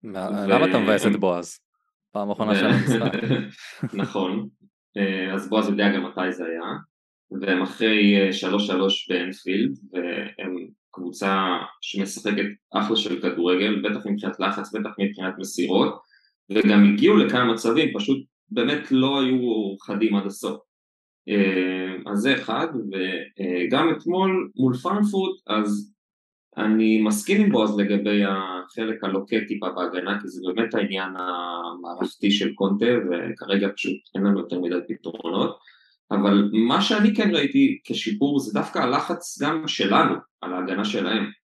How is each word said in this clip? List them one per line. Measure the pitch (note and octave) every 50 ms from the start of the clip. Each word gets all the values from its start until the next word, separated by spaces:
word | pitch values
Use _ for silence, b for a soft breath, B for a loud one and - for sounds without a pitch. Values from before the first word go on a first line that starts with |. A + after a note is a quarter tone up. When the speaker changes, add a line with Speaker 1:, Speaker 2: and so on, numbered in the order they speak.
Speaker 1:
מה, | - A2+ F#2+ F#2+ F#2 -
Speaker 2:
ו- | G2+ G#2 G2+ G2
Speaker 1:
למה | G2 - - -
אתה | - B2
מבאס | G#2+ G2+ G#2+ G2 -
את | A2 G2+
Speaker 2:
הם | -
Speaker 1:
בועז? | - F#2 F2 F2 F2 - - - _ _ _ _ _ _ _ _ _ _
פעם | _ G#2 G2+ G2+
אחרונה | G2+ - G#2+ G#2+
Speaker 2:
ו- | G#2
Speaker 1:
שהיה | G2 - G#2+ -
משחק. | - - - A#2+ A2+ - - - G#2+ A#2 B2 C3 - - - - -
Speaker 2:
<laughs> | - - - - - A#2 - -
נכון. | - - - - - F#2 G2 - - - _ _ _ _ _ _ _ _ _
אה, | G2+ G2+ G2 G2 F#2+ F#2 F#2+ F#2+
אז | G2 - -
בועז | A2 A2 G#2 G2+
יודע | G2+ G2+ G#2 G2+ -
גם | F2+ F2
מתי | F2+ - F#2+ F2+ F#2
זה | - F2+ E2+
היה. | E2 E2 E2 E2+ G#2 D3+ D#3+ - _ _ _ _ _ _ _ _ _
והם | - - - F#2+ F#2 F2+
אחרי, | F2+ F#2 - - A2+ A2 G#2+ G#2+ G#2 G2+ G2+ G2+
אה, | G2 F#2+
שלוש | F#2 - G2 F#2 G2 G2+ G#2
שלוש | G2+ F#2 F#2 F#2+ G2 F#2+ - - -
באנפילד, | F#2 F2+ F2+ F#2 G2 - - F#2 F#2 G#2 A#2+ C#3 C3+ - - -
והם | F#2 F2+ F2 F2 E2+ E2 - - - - F#2+ F#2 F#2 F2+ E2 - _ _ _ _
קבוצה | - F#2+ F2+ F2 - - G2+ G2 G2 F#2+ F#2+ F#2 F2+ F2 F2 - - _
שמשחקת | - - - G2+ G2 G2 - - - G#2 G#2 G#2 A2+ G2+ - _ _ _ G2+
אחלה | G#2 G#2 G#2 A2+
של | - - - F2 -
כדורגל, | - F2+ F2 E2+ E2+ F2 F2+ F#2 G2+ G#2+ G#2+ G2
בטח | - G#2 G#2 - -
מבחינת | G#2 G2+ G#2 - F#2 - -
לחץ, | F#2+ G2+ G#2 G#2 G2 - -
בטח | A2+ G#2 - - -
מבחינת | G2 G2+ - F#2 F#2 F#2 - -
מסירות, | F#2+ - - - F2+ F2 F#2 G#2 C3+ - - - b b b b b b b b _ _
וגם | G2 G#2+ G#2 G#2 G#2 G#2 G2+
הגיעו | G2+ G#2 G#2 C3 F#3+ G#3
לכמה | - C3 - - B2 B2+ A#2
מצבים, | A2+ A2 - A2+ A#2 D3 D#3 B2+ G#2
פשוט | G#2 G#2 - C3+ C3+ - _ _ _ _ _
באמת | G#2+ A#2+ A#2 C3+ D3 D3 - -
לא | C3+ C3 C3 C#3 C#3 C#3
היו | C3 B2+ B2+ B2+ B2 A#2+ A2 A2 G#2 G2 G2 G2+
חדים | - - G#2 G2+ A2 G#2+ G2+
עד | G2+ G2
הסוף. | G2 - - - - - - _ _ _ _ _ _ _ _ _ _ _ _ _ -
אה, | G#2 G2+ G2 F#2+ F#2 F#2 F#2 F#2 F#2 F#2 F#2 F#2 F#2+ F2+ - -
אז | G2+ G2+
זה | A2 C3+ C3+
אחד, | - A2+ A2 A2 C3 D#3+ E3 D#3 A#2+ G#2+ G2+
וגם | F#2+ F#2+ F#2 F#2 F2+ E2 - - _ - G2 F2+ F2 F2+ F2+ - B2 C#3 D#3+ E3 D#3
אתמול | D#3 - E3 F3+ F#3+ F#3+ F#3+ F#3 F#3 - - -
מול | - C3 C3 B2 C3
פרנקפורט, | - F3 G3 G#3 G#3 G#3 G3+ F#3+ F#3+ F#3 - - _
אז | - G#2+ G#2+ G#2+ G#2 G#2 G#2 - - _ _ _ _ _ _ _ _ _ _ _ _ _
אני | - A2 G#2+ A2 A2 A2 A2 A2 A2
מסכים | G#2+ G#2+ G#2+ G#2 - - G3+ G#3
עם | G#3 G2
בועז | - A2 G#2+ G#2 G#2 G2+
לגבי | G2+ G2+ G#2 G2 G2+ G#2 G#2 G#2 G2+
החלק | G2 F#2+ F#2+ F#2+ F#2 F#2 F#2 F2+ - - A#2 A2+ A2 A2 G#2+ G#2
הלוקה | - F#2+ G2 - - A#2 A2 - -
טיפה | A2 G#2 G2 F#2
בהגנה, | F#2 F#2 F2+ E2+ E2+ F2+ F2+ G2 G2+ G#2
כי | G#2 F#2
זה | - F2+ F2+
באמת | F#2 F2+ G#2+ A#2 A2 -
העניין | A2 G2 F#2+ G2 F#2+ F#2 F#2 F#2
המערכתי | F#2 F2+ F2+ F2+ F2 F2 F2 F2 F2 F2 E2+ E2+ F2 F2 F2 F2 F#2 F#2+ F#2+ - _ - G2+
של | G#2 - - G#2 -
קונטה, | - G2 G2 G2+ G#2 A2+
וכרגע | A#2+ B2 A2+ G2+ F2+ F2 F2 F2 - E2+ - - F#2 G2 G2+ G#2 G2 -
פשוט | - - - - - _ - _
אין | G2 G2
לנו | G2+ G2+ F#2
יותר | F2 - F2+ F2+
מדי | F2+ F2 F2 F2 E2+ -
פתרונות, | E2 - _ E2+ E2 F2 - E2 F2 G#2 C3 - - b b b b b b b b b _ _
אבל | G#2+ G2+ G2+ G#2 G2+ G#2 G#2 G#2 G#2 A2 A2+ A#2+
מה | C#3+ F#3+
שאני | G3 - A3+ G#3 G3+ - -
כן | - D#3+ F3 F3
ראיתי | D3+ C#3+ C#3 - C3+ C#3 C3 - - _
כשיפור | - A#2 G#2 - A2+ G#2 G#2 C3 C#3+ D3 C3+
זה | A#2+ G#2+ G#2
דווקא | - - - - F3+
הלחץ | C#3+ B2 C3+ D3 - - E3+ - - - - -
גם | C3+ D3+ D#3+ D#3+ D#3 -
שלנו, | - - G2 - G#2+ D3 E3 - - - - _ _ _
על | - F2+ -
ההגנה | F3+ F2+ - - G3 -
שלהם. | G#3 G3+ - - - A2+ A2 G3+ G#3+ - _